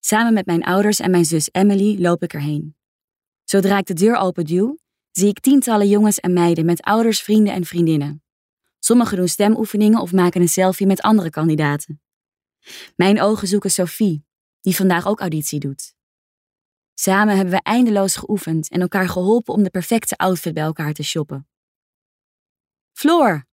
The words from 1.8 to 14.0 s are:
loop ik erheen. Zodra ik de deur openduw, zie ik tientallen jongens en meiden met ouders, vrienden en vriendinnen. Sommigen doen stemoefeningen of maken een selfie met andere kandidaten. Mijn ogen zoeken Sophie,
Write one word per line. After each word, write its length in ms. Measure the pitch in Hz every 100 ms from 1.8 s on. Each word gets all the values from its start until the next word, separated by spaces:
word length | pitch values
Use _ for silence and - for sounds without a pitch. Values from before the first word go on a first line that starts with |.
| 208 202
loop 220 | 175 170
ik 120 | 175
erheen. 420 | 151 147 147 156 _ _ _ _ _ _ _
Zodra 340 | - 196 190 196
ik 80 | 190
de 80 |
deur 220 | 165 208 240
openduw, 640 | 190 180 156 175 220 311 _ _ _
zie 180 | - 202
ik 120 | 208
tientallen 480 | 269 277 254 208 202
jongens 320 | 208 208 196
en 120 | 175
meiden 320 | 175 170 165
met 180 | 165 170
ouders, 380 | - 214 233 214
vrienden 340 | - 214 208
en 100 | 185
vriendinnen. 600 | 170 170 165 156 143 151 _ _ _ _ _ _
Sommigen 380 | - 240 226 190
doen 120 | 180
stemoefeningen 720 | - 202 220 220 208 214 220
of 120 | 180
maken 280 | 190 180 180
een 80 | 175
selfie 380 | - 185 185 196
met 140 | 190
andere 300 | - 214 165
kandidaten. 720 | 151 160 151 151 147 - 151 _ _ _ _ _ _ - - - -
Mijn 240 | 185 202
ogen 280 | 196 214 196
zoeken 220 | 202 196
Sophie, 540 | - 175 -